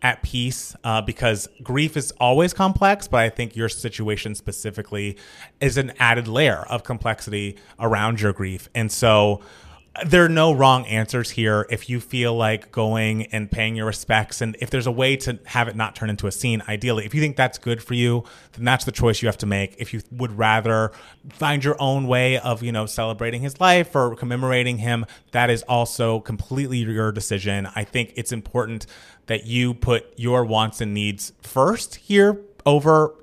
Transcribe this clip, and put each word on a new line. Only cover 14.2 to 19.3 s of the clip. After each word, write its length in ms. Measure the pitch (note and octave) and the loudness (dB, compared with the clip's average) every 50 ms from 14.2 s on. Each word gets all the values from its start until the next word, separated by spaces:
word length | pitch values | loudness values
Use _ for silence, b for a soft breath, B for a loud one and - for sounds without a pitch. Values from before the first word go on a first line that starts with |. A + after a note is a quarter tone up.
| G#2 - - - | 2 0 -4 -4
and 160 | B2 A2+ A2 - | -4 -4 -4 -6
if 80 | - - | -6 -4
there's 200 | - C3 A#2 B2 | -4 -2 -2 -2
a 40 | A#2+ | 0
way 240 | A#2+ C3 C3 C#3 C3 | 0 2 2 0 0
to 200 | - B2+ A#2+ G2+ - | -2 -6 -8 -8 -10
have 240 | - - B2+ A#2+ A#2 | -4 0 0 0 0
it 80 | G2+ | -2
not 180 | A2 A2 G#2 - | -4 -4 -4 -4
turn 160 | - A2+ G#2+ | -6 -6 -4
into 160 | G#2 G2 - | -4 -4 -4
a 60 | G2+ F2+ | -6 -4
scene, 320 | - - B2 A2+ A2 - | -4 -2 -2 -2 -2 -4
ideally, 380 | - G#2+ G#2 A2 B2 A#2 G#2+ G#2 | -6 -6 -4 -2 -2 -2 -2 -4
if 100 | G#2+ - | -4 -2
you 60 | D3+ | -2
think 160 | D3+ D3+ C3 | -2 0 0
that's 220 | - C3 B2 - - | 0 0 0 0 -4
good 220 | - A#2+ A#2 A2+ | -6 -4 -4 -4
for 140 | - - B2 | -4 -4 -2
you, 300 | A#2+ A#2+ A#2+ A#2+ A#2+ A2+ B B B B B - | 0 2 2 2 0 -2 B B B B B -12
then 100 | - A#2 | -4 0
that's 200 | B2 B2+ B2 - | 0 0 0 0
the 60 | - | -4
choice 320 | A#2 - A#2+ A#2 G#2+ - - | -2 0 2 2 2 2 0
you 60 | |
have 100 | A2+ | -2